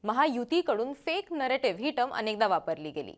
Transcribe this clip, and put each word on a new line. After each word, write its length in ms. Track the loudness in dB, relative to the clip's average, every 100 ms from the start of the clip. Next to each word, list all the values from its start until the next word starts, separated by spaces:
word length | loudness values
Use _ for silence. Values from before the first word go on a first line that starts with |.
महायुतीकडून 880 | 0 2 2 2 0 0 2 0 -2
फेक 400 | -4 -4 -4 -4
नॅरेटिव्ह 480 | -4 0 2 0 0
ही 100 | -2
टर्म 220 | 0 0
अनेकदा 340 | 0 -2 2 2
वापरली 440 | 2 0 -4 -6
गेली. 240 | -8 -10